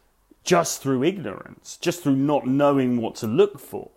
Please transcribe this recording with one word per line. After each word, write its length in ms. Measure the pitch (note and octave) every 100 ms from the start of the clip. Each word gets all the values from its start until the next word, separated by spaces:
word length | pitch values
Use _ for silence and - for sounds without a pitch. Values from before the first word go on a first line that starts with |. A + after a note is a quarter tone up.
| _ _ _ _
just 380 | - F3 D#3+ -
through 220 | C3+ B2+
ignorance, 720 | D3 G3+ A2+ - - - - -
just 240 | E3+ E3
through 140 | D3 C3+
not 320 | C#3+ C#3+ B2
knowing 520 | C#3 C#3+ C#3 B2+ A#2+
what 160 | A2+ -
to 120 | A2
look 320 | C#3+ G3+ -
for. 320 | - - -